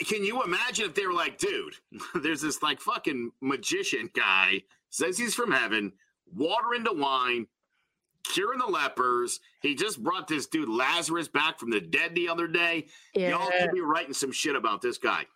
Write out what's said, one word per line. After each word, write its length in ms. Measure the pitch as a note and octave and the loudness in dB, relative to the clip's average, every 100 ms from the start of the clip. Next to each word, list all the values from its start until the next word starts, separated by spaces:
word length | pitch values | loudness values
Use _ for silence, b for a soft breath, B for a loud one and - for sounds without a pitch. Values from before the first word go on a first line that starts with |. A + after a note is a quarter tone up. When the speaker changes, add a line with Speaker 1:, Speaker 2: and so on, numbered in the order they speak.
| E3 | -2
Speaker 1:
can 160 | G#3+ | -2
you 200 | G3 B3 | -2 -2
imagine 420 | G3 F#3 B3 A3+ G3+ | -2 -2 -2 -2 -2
if 100 | G3 | 0
they 100 | F#3+ | 0
were 60 | |
like, 240 | F3 D3+ - | 0 -2 -2
"Dude, 360 | G3+ C#3 D2+ - _ | -2 -2 -6 -12 _
<laughs> 240 | G#2+ - F3 | -16 -8 -4
there's 260 | D3 D3+ | -2 -2
this, 200 | D3+ - | -2 -2
like, 180 | D3+ C#3 | -2 -2
fucking 520 | - A#3 E3 C3 A#2 - | -2 -2 -2 -4 -6 -6
magician 680 | C3+ C3+ G#2+ F3 F#3 B2 A2+ | -4 -2 -2 -2 0 -2 -2
guy, 500 | B2 G#2+ F#2+ F#2+ F#2+ - b b | 0 4 4 4 2 -4 b b
says 280 | - E3 F#3 | -2 -2 0
he's 180 | A#3 G#3+ | -2 0
from 160 | A#3 | 2
heaven, 400 | C3+ A2 G#2+ G2+ - b b _ | 2 2 0 -2 -6 b b _
water 400 | F2+ D#3 A3 A#3+ | -2 0 0 0
into 200 | A#3+ A3+ | 0 -2
wine, 540 | E3+ C#3 C3 B2+ A#2+ G#2+ _ _ _ _ _ _ _ | 0 0 2 2 0 -4 _ _ _ _ _ _ _
curing 360 | - E3 G#3 C4 | -6 -2 0 0
the 60 | A#3+ | 0
lepers. 720 | E3 C3+ - B2 A#2+ A#2+ - b b | 0 0 2 2 2 0 -4 b b
He 120 | C#3+ C3+ | -2 0
just 260 | G#3 D3+ | -2 -2
brought 240 | A#2+ F#3 D#3+ | -2 -2 -2
this 200 | D3+ A#2 | -4 -2
dude 220 | D#3+ C3 | -2 0
Lazarus 580 | A2+ C3 E3+ D#3 E3+ D3+ | 2 2 2 0 -2 0
back 320 | C#3+ D#3+ D#3+ | 0 0 0
from 100 | A#2 | 0
the 100 | G#2+ | 0
dead 320 | E2 C#3+ E3+ E3+ | 2 0 2 0
the 120 | E3+ | 0
other 180 | E3 E3+ | 0 0
day. 400 | E3+ E3+ E3 - B B | 2 2 0 -4 B B
Y'all 360 | G3+ F3+ E3+ F3+ | 0 2 2 2
Speaker 2:
Yeah. 100 | F3+ F3 | 2 4
Speaker 1:
could 60 | |
be 80 | F3+ | 2
writing 320 | D#3+ E3 E3+ | 2 0 0
some 180 | C3 C3+ | -4 -4
shit 240 | - D#3 C3+ | -2 0 2
about 260 | A2 G2+ | 2 0
this 160 | B2 A2 | -2 -2
guy." 280 | A2+ F2 D2+ | 0 0 -2